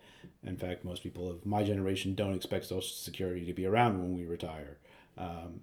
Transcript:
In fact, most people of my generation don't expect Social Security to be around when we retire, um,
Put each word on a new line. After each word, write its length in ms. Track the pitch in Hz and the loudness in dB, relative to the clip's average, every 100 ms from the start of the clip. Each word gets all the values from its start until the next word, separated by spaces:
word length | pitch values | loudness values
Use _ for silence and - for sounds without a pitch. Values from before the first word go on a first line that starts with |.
| - - - - - | -14 -20 -20 -10 -6
In 100 | 90 | -4
fact, 300 | 92 90 92 | -2 -4 -4
most 180 | 87 | -6
people 260 | 85 87 90 | -6 -6 -6
of 160 | 85 101 | -4 2
my 160 | 104 | 4
generation 520 | 104 98 95 92 95 98 | 4 4 2 2 0 2
don't 180 | 98 | 2
expect 300 | 92 - 95 - | 0 0 -2 0
Social 140 | 92 - - | -4 -4 -6
Security 500 | - - 92 90 85 | -8 -2 -2 0 -2
to 60 | |
be 140 | 87 95 | 0 4
around 340 | 113 120 95 | 8 8 6
when 140 | 90 90 | 2 0
we 80 | 85 | -2
retire, 520 | 85 87 80 71 71 - - - - | -4 -4 -6 -10 -14 -20 -20 -16 -8
um, 420 | 90 85 85 - | -6 -6 -8 -10